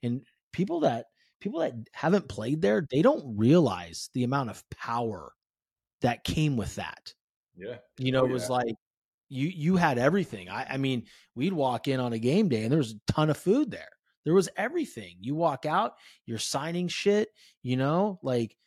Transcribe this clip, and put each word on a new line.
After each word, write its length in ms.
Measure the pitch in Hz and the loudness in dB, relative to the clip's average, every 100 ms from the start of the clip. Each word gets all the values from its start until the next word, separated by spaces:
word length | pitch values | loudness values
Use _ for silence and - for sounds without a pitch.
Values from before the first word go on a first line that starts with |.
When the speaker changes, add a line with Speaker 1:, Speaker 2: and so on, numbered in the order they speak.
Speaker 1:
And 220 | 123 127 - _ _ | -6 -6 -8 _ _
people 280 | - 190 165 | -4 -2 0
that, 260 | 151 117 - _ _ _ | 0 0 -8 _ _ _
people 200 | 202 311 | -8 -4
that 140 | 156 120 - | -4 -4 -14
haven't 360 | - 156 196 - | -4 0 2 0
played 340 | - 110 156 | -6 -4 0
there, 220 | 196 208 151 | 2 2 2
they 120 | 135 | 4
don't 340 | 220 302 139 104 | 4 2 -4 2
realize 760 | 113 170 135 92 85 82 - | 6 6 6 0 -8 -12 -8
the 100 | 131 | -4
amount 260 | 123 139 120 | -2 0 -2
of 180 | - - | -8 -14
power 640 | - - 117 117 92 71 - _ _ _ _ _ _ | -12 -6 -2 -2 -6 -12 -20 _ _ _ _ _ _
that 240 | 123 120 | 0 0
came 320 | - - 156 127 | -2 0 2 2
with 180 | 95 - | -2 -8
that. 380 | 80 - - - _ _ _ 87 | -10 -12 -20 -20 _ _ _ -14
Speaker 2:
Yeah. 200 | 98 120 - - | -12 -12 -16 -4
Speaker 1:
You 120 | 131 | 0
know, 120 | 131 | 2
Speaker 2:
Oh, 40 | 131 | 2
Speaker 1:
it 60 | |
was 120 | 127 | 0
Speaker 2:
yeah. 120 | 117 123 | -2 -2
Speaker 1:
like, 180 | 120 110 _ _ _ _ _ | -2 -6 _ _ _ _ _
you, 180 | 131 147 | -4 -4
you 280 | 185 151 185 | -2 2 4
had 220 | 165 120 | 4 4
everything. 500 | 135 196 170 101 90 | 4 2 0 -8 -10
I, 260 | 104 - | -8 -6
I 20 | 135 | -2
mean, 300 | 135 123 - - _ 120 | 0 -2 -6 -18 _ -4
we'd 160 | 165 | -2
walk 340 | 180 131 117 - | 0 0 0 -2
in 140 | 131 | -2
on 120 | 123 | -2
a 60 | 113 | 0
game 300 | 117 180 208 | 2 2 2
day 140 | 113 | 2
and 80 | 110 | 2
there 60 | 156 | 2
was 140 | 117 | 0
a 180 | 107 - | -4 -2
ton 180 | - 156 | 2 2
of 60 | 143 | 2
food 340 | 180 247 262 | 2 2 2
there. 200 | 92 78 _ _ _ | -4 -14 _ _ _
There 100 | 147 | 2
was 140 | 185 180 - | 4 4 -2
everything. 640 | 220 349 294 - 92 90 | -2 -2 -4 -8 -14 -10
You 140 | 110 151 | -6 0
walk 300 | 165 135 151 | 0 0 0
out, 280 | 175 233 - - _ - | 0 0 -6 -20 _ -10
you're 120 | 113 | -6
signing 500 | - 139 156 175 175 | -4 -4 -4 -2 -4
shit, 400 | - 202 208 220 _ _ _ | 0 2 2 0 _ _ _
you 140 | 123 127 | -4 0
know, 420 | 135 165 208 185 | 2 2 0 -2
like, 340 | 135 123 113 - | -2 0 -2 -6